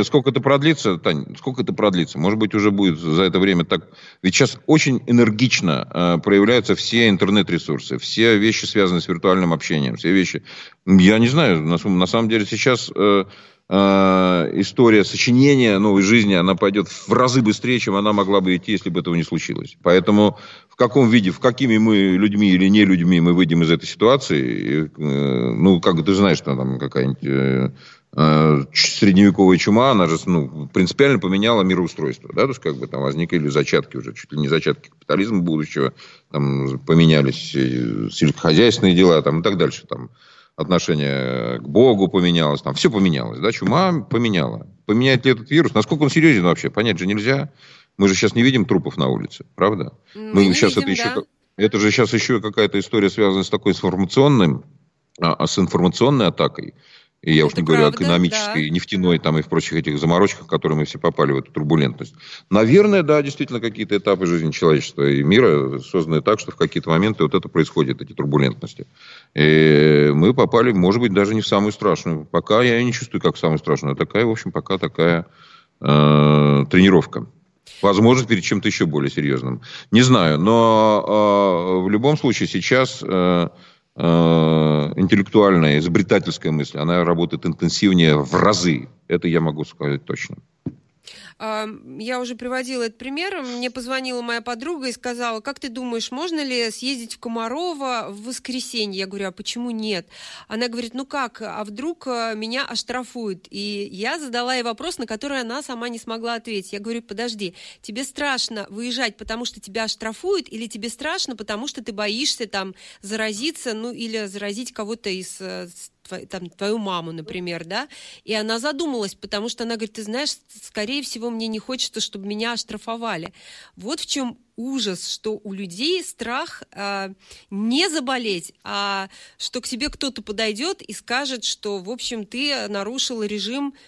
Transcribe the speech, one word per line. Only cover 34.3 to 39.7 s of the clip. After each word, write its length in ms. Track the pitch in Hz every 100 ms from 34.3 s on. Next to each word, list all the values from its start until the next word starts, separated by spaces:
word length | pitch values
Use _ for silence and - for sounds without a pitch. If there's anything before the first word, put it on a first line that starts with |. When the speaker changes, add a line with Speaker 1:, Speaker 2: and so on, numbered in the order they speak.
Speaker 2:
ли 80 | 76
не 80 | 69
зачатки 420 | 78 78 71 -
капитализма 520 | _ - 76 107 101
будущего, 520 | 87 78 76 73 65 - - - _
там 480 | 76 69 69 67 65
поменялись, 760 | 69 82 82 76 67 - - 71
э, 540 | 65 62 58 52 53
сельскохозяйственные 840 | - 76 - - 80 120 113 95 87
дела, 260 | 92 80
там 200 | 73 80
и 20 |
так 140 | 101 95
дальше, 280 | 76